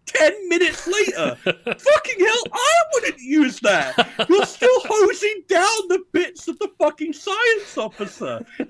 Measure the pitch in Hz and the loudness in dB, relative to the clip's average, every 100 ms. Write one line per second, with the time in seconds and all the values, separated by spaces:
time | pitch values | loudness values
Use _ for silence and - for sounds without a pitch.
0 | - - 311 415 370 339 339 311 - 403 | -6 2 2 2 -2 0 0 -2 -4 -2
1 | 403 - 147 123 - - - - - 605 | 0 -2 -4 -4 -4 -4 -6 -4 2 2
2 | 605 440 392 480 - 427 539 659 659 554 | 2 0 0 0 -2 -2 2 2 2 -2
3 | 349 - 247 302 262 - 220 180 135 127 | -4 -6 -2 2 2 0 0 2 0 0
4 | - - - 381 - - 494 508 - 427 | -2 -2 2 2 2 2 4 4 2 2
5 | 403 370 415 427 - 359 381 440 381 370 | 2 2 -4 -4 -2 2 2 0 -2 -4
6 | 370 - 359 359 - 294 415 - 302 302 | -2 -4 -4 -6 -12 -8 -8 -2 -2 -2
7 | 320 294 - 392 480 453 403 - 220 - | -8 -8 -6 -2 0 0 -4 -8 -8 -8
8 | 202 - 160 113 - - - | -12 -10 -10 -10 -10 -12 -2